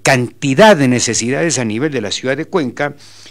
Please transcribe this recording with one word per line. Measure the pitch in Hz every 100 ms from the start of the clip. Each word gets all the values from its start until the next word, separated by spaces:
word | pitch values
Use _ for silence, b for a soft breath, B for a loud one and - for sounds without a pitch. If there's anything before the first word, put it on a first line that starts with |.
cantidad | - 131 120 - 143 131 214 180
de | 131
necesidades | 123 120 107 117 139 165 139
a | 117
nivel | 107 156
de | 135
la | 101
ciudad | - 131 135
de | 156
Cuenca, | 185 131 - 143 143 b b b